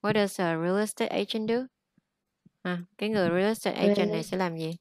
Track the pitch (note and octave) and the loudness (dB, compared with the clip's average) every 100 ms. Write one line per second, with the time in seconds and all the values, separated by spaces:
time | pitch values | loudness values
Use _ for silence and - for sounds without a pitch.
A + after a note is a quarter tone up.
0 | G#3 G#3+ G3+ - F3 E3 E3+ F#3+ G#3+ - | 2 2 2 2 0 2 2 2 0 -2
1 | A3+ - G3+ A3 A3 A#3 C4 _ _ _ | -2 -2 -2 -4 0 -2 -2 _ _ _
2 | _ _ _ _ _ _ F3+ F3 F3 - | _ _ _ _ _ _ -6 -6 -6 -6
3 | G#3 G#3+ F3 F3 G3 A3 G3 - G3+ G3+ | -2 2 2 2 2 0 -4 2 2 4
4 | G3+ E3 D#3 F#3 F3+ E3 D#3+ E3+ | 2 -2 -4 -2 -2 -4 -8 -8